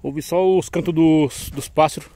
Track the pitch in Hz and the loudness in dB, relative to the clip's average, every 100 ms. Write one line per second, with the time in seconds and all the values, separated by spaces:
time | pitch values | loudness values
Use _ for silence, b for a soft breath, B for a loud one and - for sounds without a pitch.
0 | 139 143 - 175 185 190 - 170 160 160 | -8 -10 -4 0 2 2 0 -4 -2 2
1 | 160 156 143 - - 139 - - 156 - | 4 4 2 -4 -10 -10 -6 0 0 0
2 | - | -16